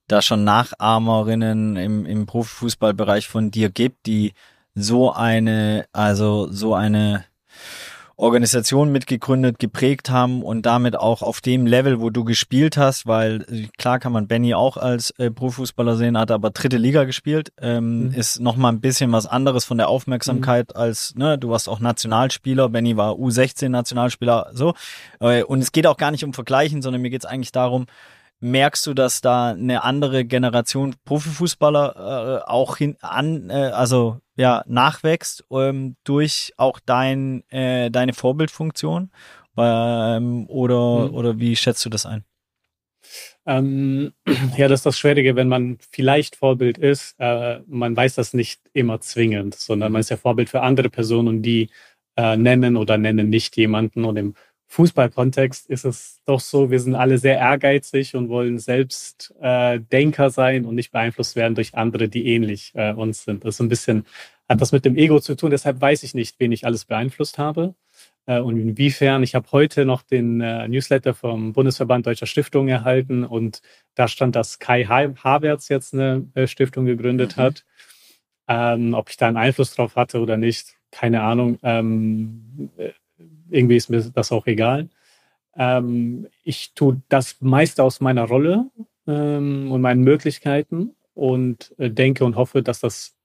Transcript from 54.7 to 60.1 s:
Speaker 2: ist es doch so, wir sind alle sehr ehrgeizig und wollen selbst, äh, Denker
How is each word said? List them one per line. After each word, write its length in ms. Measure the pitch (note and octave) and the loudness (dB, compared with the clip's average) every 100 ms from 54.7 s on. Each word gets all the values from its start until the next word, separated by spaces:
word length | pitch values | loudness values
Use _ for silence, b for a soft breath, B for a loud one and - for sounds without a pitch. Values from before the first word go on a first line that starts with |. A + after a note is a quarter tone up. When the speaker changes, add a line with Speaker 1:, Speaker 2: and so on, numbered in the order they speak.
| - E3+ D3 B2 - B2+ C3 C3 C3+ - | 2 4 4 2 2 0 2 -2 -2 -8
Speaker 2:
ist 160 | C3 C3+ | -6 -4
es 360 | - - - - | -6 -12 -8 -2
doch 140 | C3+ | -2
so, 320 | - C#3+ C3 | 0 0 2
wir 80 | B2+ | 2
sind 160 | B2 B2 | 0 2
alle 220 | C3 B2+ | 4 4
sehr 200 | C3+ C3 | 4 4
ehrgeizig 800 | A#2+ C#3 C#3 C#3 - C3+ C3+ C3 | 2 2 2 2 0 -4 -2 -4
und 140 | A#2+ | -4
wollen 300 | A#2+ B2 A#2+ | -2 -2 -2
selbst, 720 | A2 B2+ C3 - - - - _ | 0 0 0 -6 -14 -18 -20 _
äh, 380 | B2+ B2 B2 A#2+ | -2 2 2 0
Denker 500 | A2+ C3+ D3+ | 0 2 2